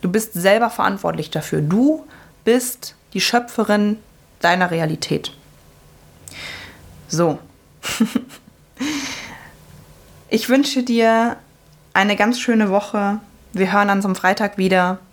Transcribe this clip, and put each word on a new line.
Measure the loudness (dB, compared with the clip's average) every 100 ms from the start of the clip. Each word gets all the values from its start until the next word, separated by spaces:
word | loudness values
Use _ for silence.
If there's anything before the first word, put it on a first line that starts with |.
Du | 0
bist | -2 -4
selber | 0 2 4 2
verantwortlich | 0 -2 -2 -4 -4 -6
dafür. | -6 -4 -2
Du | 0 4 4 2 -4 -20 -20 _
bist | 2 2 0 -10 -16 -20 _
die | -4
Schöpferin | 0 0 -2 -4 0 2 2 -2 -8 _ _ _
deiner | 0 2 0
Realität. | 0 -2 -4 -4 -4 -4 -14 -20 -20 -20 -20 -20 -20 -20 -20 -20 -16 -14 -14 -18 -20 -20 -20 -8
So. | 0 0 0
<laughs> | -10 _ _ _ -10 -2 -2 -2 -8 -20 _ _ _ -10 -6 -6 -8 -12 -14 -18 -20 -20 -20 -20 -20 -20 -20 -20 -4 -4
Ich | 2
wünsche | 2 2 -2
dir | 0 2 4 4 2 -2 -14 _ _ -20 _
eine | 0 2 2
ganz | 0 0
schöne | 2 2 4
Woche. | 2 0 -2 -2 -4 -8 -20 -12
Wir | -2 0
hören | 2 2
uns | 2 0
am | 0
Freitag | 0 0 -2 0
wieder. | 2 2 2 -2 -10